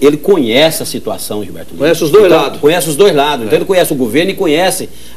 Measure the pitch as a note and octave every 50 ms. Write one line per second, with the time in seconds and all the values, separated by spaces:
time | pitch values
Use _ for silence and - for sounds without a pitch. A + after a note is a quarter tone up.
0 | C3+ D3 D3 D3 - G3 G3+ E3 B2+ A2 A2+ C3+ D#3 D#3+ D#3 - - - - A2+
1 | - A2 A2 - - - A2 G#2+ G2 F2+ F2+ E2+ E2 - E2+ E2 C#3 E3 E3 E3
2 | F3+ C#3+ D3+ G#3+ G#3 F3+ E3 D#3+ C#3+ - - - C#3+ D3 E3+ F3 D#3+ D#3+ C#3+ C#3
3 | G3+ G3 D#3 C#3+ C#3 D3+ D3 B2+ A2+ G#2 D3 E3+ - - F#3+ F3+ D#3+ - E3 B2
4 | C3 A2 A2 D3+ F3+ F#3+ F#3 - F#3+ D#3+ C#3+ D#3+ F#3 F#3 F3 - A2+ - - -
5 | - - -